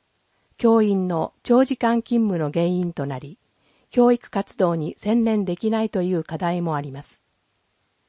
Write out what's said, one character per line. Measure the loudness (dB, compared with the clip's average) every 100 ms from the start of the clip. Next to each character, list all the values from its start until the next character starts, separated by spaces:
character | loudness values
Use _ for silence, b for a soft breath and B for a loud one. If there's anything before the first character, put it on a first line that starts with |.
| _ _ _ _ _ -2
教 | 4 4
員 | 4 0 0
の | -2 -4 _
長 | 2 4
時 | 2 0
間 | 0 0
勤 | 0 0 0
務 | 0
の | -2
原 | 0 0
因 | 0 -2
と | -4 -6
な | -8
り、 | -12 -18 _ _ _ _ _
教 | 2 4
育 | 2 -2
活 | -6 -6 -2
動 | 0 0
に | -4 -6
専 | -2 0
念 | 2 0
で | -2 -4
き | -2
な | -2
い | -2
と | -2
い | -2
う | -2
課 | -4 -4
題 | -4 -2
も | -2 -4
あ |
り | -6
ま | -12
す。 | -16 -20 _ _ _ _ _ _ _ _